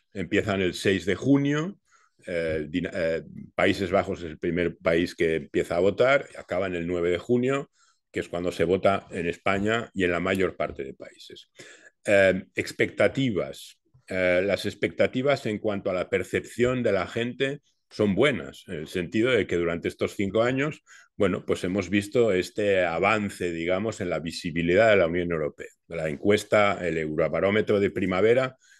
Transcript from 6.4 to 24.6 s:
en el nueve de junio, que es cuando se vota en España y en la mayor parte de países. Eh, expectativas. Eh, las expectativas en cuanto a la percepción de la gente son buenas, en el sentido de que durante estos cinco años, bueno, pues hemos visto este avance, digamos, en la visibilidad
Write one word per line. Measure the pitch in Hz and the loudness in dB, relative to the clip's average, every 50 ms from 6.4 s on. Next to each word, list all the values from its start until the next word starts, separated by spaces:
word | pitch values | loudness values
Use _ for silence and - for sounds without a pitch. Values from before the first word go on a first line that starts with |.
| - - 90 90 95 | -10 -6 -4 -2 -2
en | 95 90 | -2 -4
el | 87 85 | -4 -4
nueve | 85 90 87 85 87 | -4 -2 -2 0 0
de | 90 | 0
junio, | 85 - - 123 123 123 131 139 139 139 - _ _ _ _ _ _ _ _ | -2 0 0 0 0 2 0 -2 -2 -6 -10 _ _ _ _ _ _ _ _
que | - 90 | -8 -8
es | 85 | -6
cuando | - - 87 87 87 | -6 -6 -4 -4 -4
se | - - 85 | 0 0 2
vota | 82 95 95 92 98 98 95 - - | 2 2 2 4 2 2 0 -4 -8
en | - 95 85 | -8 -4 -4
España | 85 82 - _ 98 98 98 101 107 113 117 113 - - | -4 -4 -2 _ 0 0 0 0 0 0 -2 -4 -6 -2
y | 95 92 | -2 0
en | 87 | 0
la | 87 85 | 0 0
mayor | 87 92 98 95 92 82 - | 0 0 0 0 0 -2 -2
parte | - 80 73 - - 67 | -4 -6 -6 -6 -10 -12
de | 67 67 | -12 -12
países. | - - - - - - - - - - _ _ - - - - - - - _ _ _ | -16 -18 -20 -20 -20 -20 -20 -20 -20 -20 _ _ -20 -20 -20 -20 -20 -20 -20 _ _ _
Eh, | 107 104 98 95 95 90 92 - - _ | 4 6 6 6 6 4 2 -4 -6 _
expectativas. | 110 104 - - - 120 - - - 107 101 - 135 135 123 98 82 69 69 - - - - - _ _ _ _ _ _ | -6 -6 -6 -2 -2 -2 -2 2 2 2 2 2 0 0 0 0 -2 -4 -4 -8 -14 -18 -20 -20 _ _ _ _ _ _
Eh, | - 95 92 92 90 90 90 95 | -6 -2 0 2 2 4 2 2
las | 101 92 - - | 2 0 0 -2
expectativas | 104 - - - 104 - - 139 - - 131 131 143 139 127 - | -6 -4 -2 -4 -4 0 0 0 0 0 -2 0 0 0 0 -2
en | 117 107 98 | -4 -6 -4
cuanto | - 107 101 98 - 98 | -2 -4 -4 -2 -4 -2
a | 92 | -2
la | 90 87 - | -2 -2 -2
percepción | - 92 92 - - 92 - - - - 120 123 127 123 117 | -2 -2 -2 -2 -4 -4 -4 -4 -2 0 0 0 0 0 0
de | 107 | 0
la | 98 92 87 | 0 0 -2
gente | 90 - 117 120 123 127 127 135 135 147 151 - _ _ _ _ _ | -4 -4 -4 -4 -4 -4 -4 -4 -4 -4 -8 -12 _ _ _ _ _
son | - - 107 101 92 | -2 0 0 2 4
buenas, | 95 131 147 123 82 69 67 - - - | 4 2 2 2 -2 -6 -12 -16 -18 -14
en | - 90 | -12 -10
el | 76 78 | -10 -10
sentido | - - 92 87 80 - 110 113 131 | -6 -6 -6 -6 -2 0 0 2 4
de | 127 104 90 | 2 2 2
que | - 92 | 0 0
durante | 85 85 85 82 80 - | 0 0 0 -2 -2 -4
estos | 92 - - 107 92 - | -6 -4 -4 -4 -4 -2
cinco | - 101 98 92 110 117 | -4 -4 0 0 2 2
años, | 123 131 131 143 160 - - _ _ - - - _ _ | 2 0 0 -2 -4 -6 -10 _ _ -20 -20 -20 _ _
bueno, | - 101 92 92 - - | 0 0 0 0 -2 -2
pues | - 90 - - | -4 -4 -2 -2
hemos | 90 92 101 92 85 | -2 -2 -2 -2 0
visto | 101 101 98 104 - 127 117 107 | -2 -2 -2 0 0 2 2 4
este | 92 92 90 - - - 104 101 95 92 90 | 2 0 -2 -2 -4 -2 0 2 2 2 2
avance, | 85 82 85 92 101 110 107 101 98 - - 90 87 | 0 0 0 2 2 2 2 0 -4 -6 -6 -6 -6
digamos, | 85 82 82 87 92 95 107 113 101 - | -4 -4 -2 -2 -2 0 -2 -4 -6 -6
en | 101 87 | -4 -4
la | 80 78 | -4 -4
visibilidad | 78 82 - - - 87 76 85 | -4 -6 -10 -8 -8 -4 -2 -2